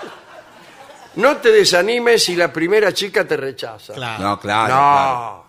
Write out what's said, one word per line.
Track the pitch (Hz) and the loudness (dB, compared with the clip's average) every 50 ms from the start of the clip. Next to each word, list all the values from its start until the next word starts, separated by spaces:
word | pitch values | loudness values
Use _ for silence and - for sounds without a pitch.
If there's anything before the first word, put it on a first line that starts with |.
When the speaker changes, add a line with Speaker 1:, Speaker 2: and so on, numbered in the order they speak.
| - - - - - - - - - - - - - - - - - - - - - - - | -18 -18 -20 -20 -20 -20 -20 -20 -20 -20 -20 -20 -20 -20 -20 -20 -20 -20 -20 -20 -20 -16 -6
Speaker 1:
No | 165 220 285 302 - | -2 0 0 0 2
te | - 233 | 2 2
desanimes | 220 214 185 - 180 175 180 214 240 247 240 233 233 214 - | 4 4 4 4 2 0 0 0 -2 0 0 2 2 2 0
si | 185 180 | 0 0
la | 170 175 160 - | 0 0 -2 -2
primera | 156 160 170 208 220 208 185 160 | -2 -2 0 2 2 2 0 0
chica | - 190 202 - 214 180 | -2 -6 -4 -2 -4 -2
te | - 156 139 | -2 -4 -6
rechaza. | 131 135 127 - - 117 110 104 - - 107 | -6 -8 -10 -10 -14 -14 -14 -16 -20 -18 -14
Speaker 2:
Claro. | 135 127 117 110 107 95 | -10 -10 -8 -6 -4 -2
Speaker 3:
No, | 101 101 95 | -2 -2 -4
claro, | - 101 104 110 110 110 131 | -2 -2 0 2 2 2 2
Speaker 1:
No, | 135 | 4
Speaker 3:
claro. | 143 143 143 139 139 135 127 123 117 110 98 87 82 | 4 4 4 4 2 0 -2 -4 -6 -10 -12 -16 -20